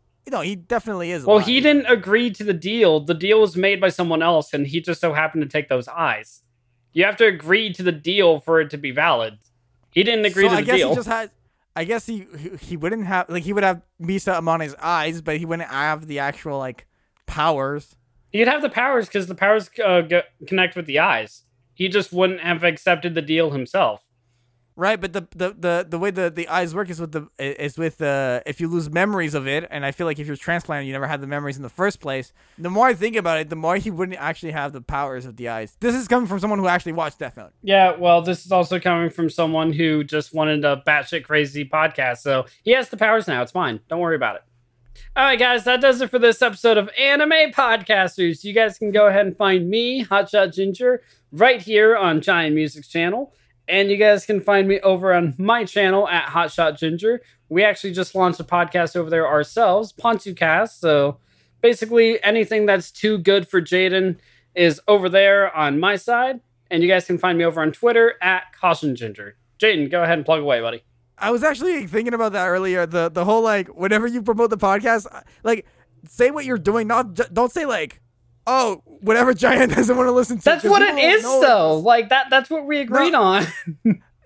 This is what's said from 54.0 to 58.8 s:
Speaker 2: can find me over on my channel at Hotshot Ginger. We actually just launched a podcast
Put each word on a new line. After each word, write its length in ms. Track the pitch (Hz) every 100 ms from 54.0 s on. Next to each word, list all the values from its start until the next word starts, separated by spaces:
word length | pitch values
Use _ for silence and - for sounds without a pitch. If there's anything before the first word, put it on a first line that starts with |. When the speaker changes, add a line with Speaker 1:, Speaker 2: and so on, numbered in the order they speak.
| 214 202 -
Speaker 2:
can 140 | 202
find 260 | - 196 190
me 120 | 196
over 300 | 196 185 190
on 220 | 175 170 131
my 260 | 196 233 190
channel 420 | 208 190 196 185
at 200 | 170 147
Hotshot 500 | 160 160 - 160 147
Ginger. 440 | 160 165 214 240 - _ _
We 140 | 170
actually 300 | 208 190 196
just 200 | 180 180
launched 260 | 190 180 -
a 40 |
podcast 520 | 160 175 170 175